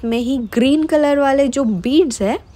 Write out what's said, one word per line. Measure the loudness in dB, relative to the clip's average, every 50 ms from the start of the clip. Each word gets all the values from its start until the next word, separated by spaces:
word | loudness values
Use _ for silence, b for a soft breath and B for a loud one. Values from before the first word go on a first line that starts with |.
| -4
में | -4 -2
ही | -2 -2 -2 -4
ग्रीन | -4 -4 -4 -2 0 2 2 2 2 0
कलर | 2 2 2 2 2 2 2
वाले | 2 2 2 2 0
जो | 0 0 -2 -2
बीड्स | -2 -2 -2 -2 0 2 2 2 2 -2 -2
हैं, | -2 -2 -4 -4 -8 b b